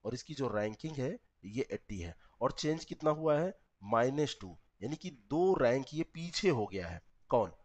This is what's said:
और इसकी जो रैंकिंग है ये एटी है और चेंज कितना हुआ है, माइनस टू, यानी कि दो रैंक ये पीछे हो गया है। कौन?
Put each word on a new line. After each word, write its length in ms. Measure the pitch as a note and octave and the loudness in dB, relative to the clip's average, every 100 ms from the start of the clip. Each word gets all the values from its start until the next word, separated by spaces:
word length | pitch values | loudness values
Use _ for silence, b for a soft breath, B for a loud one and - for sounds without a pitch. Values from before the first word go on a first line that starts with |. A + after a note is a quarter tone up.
और 100 | G#2+ | -6
इसकी 200 | B2 - | -8 -10
जो 140 | D3 B2+ | -4 -2
रैंकिंग 480 | G#2 G#2+ G#2+ D#3+ D3 | 0 -2 -4 -8 -4
है 220 | B2+ A#3+ _ _ | -4 -4 _ _
ये 240 | G2 A2 - | -8 -4 -4
एटी 280 | - - G2+ | -4 -6 -8
है 180 | F2 - b b | -8 -10 b b
और 120 | B2+ | -2
चेंज 320 | - D3+ D#3+ | 0 -2 -2
कितना 260 | - E3+ D#3 | -6 -2 0
हुआ 280 | D3+ D#3+ D3 | 0 2 2
है, 200 | F3+ - _ _ | 0 -6 _ _
माइनस 540 | G2+ A#2 B2+ C#3+ D3 - | 0 4 4 2 -2 -4
टू, 180 | F#2+ D#2+ _ _ | -14 -16 _ _
यानी 140 | A2 D3+ | -6 -6
कि 140 | F3+ | -10
दो 440 | C#3+ _ D3+ F#3 | -14 _ 2 4
रैंक 320 | F3+ B2 C3 C3 | 6 4 4 0
ये 80 | D3 | -6
पीछे 460 | D#3+ D#3+ E3+ - G3 | -6 -6 -6 2 2
हो 180 | B2+ G2+ | 2 0
गया 220 | F#2+ E2+ | -4 -6
है। 140 | E2+ _ _ - | -8 _ _ 0
कौन? 240 | B2 F#2+ - | 2 2 -4